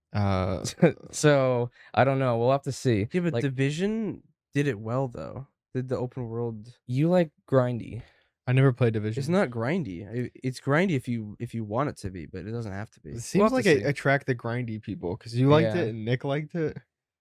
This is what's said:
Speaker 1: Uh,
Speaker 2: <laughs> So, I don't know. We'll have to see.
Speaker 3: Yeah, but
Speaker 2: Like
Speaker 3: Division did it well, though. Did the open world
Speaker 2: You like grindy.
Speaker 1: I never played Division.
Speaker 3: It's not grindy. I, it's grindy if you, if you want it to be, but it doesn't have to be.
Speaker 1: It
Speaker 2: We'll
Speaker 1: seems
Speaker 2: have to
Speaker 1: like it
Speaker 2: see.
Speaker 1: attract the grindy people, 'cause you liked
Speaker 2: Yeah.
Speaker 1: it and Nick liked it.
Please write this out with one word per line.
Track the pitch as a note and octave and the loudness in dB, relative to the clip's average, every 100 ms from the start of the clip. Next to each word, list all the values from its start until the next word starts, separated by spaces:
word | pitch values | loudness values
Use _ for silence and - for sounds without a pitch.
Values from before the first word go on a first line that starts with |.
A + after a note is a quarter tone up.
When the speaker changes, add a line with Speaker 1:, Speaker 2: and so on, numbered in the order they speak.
| _ | _
Speaker 1:
Uh, | G#2+ G2+ F#2+ F#2+ F#2 - - E3+ | 0 2 2 0 -2 -4 2 2
Speaker 2:
<laughs> | - - | 2 -10
So, | - D3+ C#3+ C3 B2 A#2+ _ - | 0 4 4 4 0 -2 _ -4
I | - | 2
don't | B2+ C3+ | 4 4
know. | C3 A#2 | 2 2
We'll | A#2+ | 2
have | C#3 | 2
to | C#3+ | 0
see. | A#2+ C3 A2 G#2+ | -2 2 2 2
Speaker 3:
Yeah, | F3+ | -2
but | F3 | -2
Speaker 2:
Like | A#2+ | 0
Speaker 3:
Division | C#3 C3 C3+ D3+ G3 G#3+ G#3+ G#2 _ _ _ | -2 0 -2 0 -2 -2 -4 -8 _ _ _
did | C#3 C#3+ | -2 -2
it | G#2 | -2
well, | A2 B2 C3+ | -4 -4 -4
though. | A#2 C#2 G1+ C#3 _ _ B2+ | -6 -12 -12 -16 _ _ -8
Did | B2+ | -4
the | A#2 | -4
open | B2 C3+ A#2 | -4 -6 -8
world | A2+ A#2+ A2+ A2 - - | -6 -6 -8 -14 -18 -6
Speaker 2:
You | B2+ D#3+ | 0 4
like | F3+ E3 _ - | 4 2 _ 0
grindy. | C3+ B2 B2 - A2 - _ _ _ - | 2 2 -2 -8 -12 -14 _ _ _ 0
Speaker 1:
I | |
never | B2+ C3+ | 4 6
played | B2 A#2+ | 6 2
Division. | G#2+ G#2+ A2 | 2 -2 -4
Speaker 3:
It's | C#3 | 0
not | F3+ E3+ | 2 2
grindy. | A#2+ A2+ F#3 B2 F2 G2 | -2 -2 -2 -4 -8 -8
I, | A#2 A#2+ - | -6 -6 -6
it's | C3 B2+ | -6 -4
grindy | - C#3+ G3 | 0 2 2
if | C#3+ B2 | 0 -2
you, | A#2+ G#2+ G2+ | -6 -6 -10
if | A2+ A#2 | -8 -8
you | |
want | G#2+ A2 C#3+ | -4 -2 -4
it | - | -4
to | G2 | -10
be, | F#2 D2+ | -10 -12
but | F#2 F2+ | -12 -10
it | |
doesn't | A#2 A2+ | -8 -8
have | F#2+ G#2+ | -8 -12
to | _ | _
be. | D#2 | -14
Speaker 1:
It | |
Speaker 2:
We'll | A#2 | -12
Speaker 1:
seems | A#2 F3+ | -2 4
Speaker 2:
have | G#3+ | 4
to | C4 | 4
Speaker 1:
like | G#3 | 4
it | C#3+ | 4
Speaker 2:
see. | A#2 | 2
Speaker 1:
attract | C#3+ C#3+ C3+ - | 0 2 0 0
the | B2+ | -4
grindy | A#2 A#2 A#2+ A2 | -4 -4 -4 -8
people, | - F2+ E2+ F2+ | -8 -8 -6 -6
'cause | - | -6
you | A#2 C3 | 2 6
liked | D3+ E3 F3 | 6 4 0
Speaker 2:
Yeah. | |
Speaker 1:
it | C3 | -2
and | A2+ A2 | -4 -2
Nick | B2 C#3+ | -2 -2
liked | C#3+ D3+ F3 | -4 -4 -4
it. | D3+ - _ _ _ _ | -6 -6 _ _ _ _